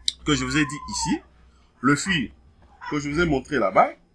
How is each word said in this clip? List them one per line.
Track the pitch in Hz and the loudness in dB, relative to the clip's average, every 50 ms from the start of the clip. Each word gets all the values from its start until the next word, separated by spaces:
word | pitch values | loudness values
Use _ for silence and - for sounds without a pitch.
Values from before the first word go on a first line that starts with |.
| - - - - - | -6 -6 -6 -4 0
que | - 151 | 0 0
je | 127 131 | 2 0
vous | 127 131 156 | 0 0 0
ai | 147 | 0
dit | 135 143 - - - | 0 -2 -8 -10 -8
ici, | - - - 151 302 339 - _ _ _ _ _ _ _ _ _ _ _ | -6 -4 -2 0 -2 -2 -4 _ _ _ _ _ _ _ _ _ _ _
le | - 131 143 | 2 2 2
phi | 139 - 196 185 156 110 - - - _ - _ _ - _ - _ - - | 2 0 -2 -2 -2 -2 -4 -8 -16 _ -20 _ _ -20 _ -20 _ -12 -8
que | 147 147 | -6 -6
je | 143 147 | -6 -4
vous | 143 160 | -2 0
ai | 175 | 0
montré | 165 143 131 127 - 147 127 | 2 0 -2 -2 -2 -2 0
là-bas, | 107 95 95 143 214 294 330 - _ _ _ | 0 2 4 4 4 4 2 -8 _ _ _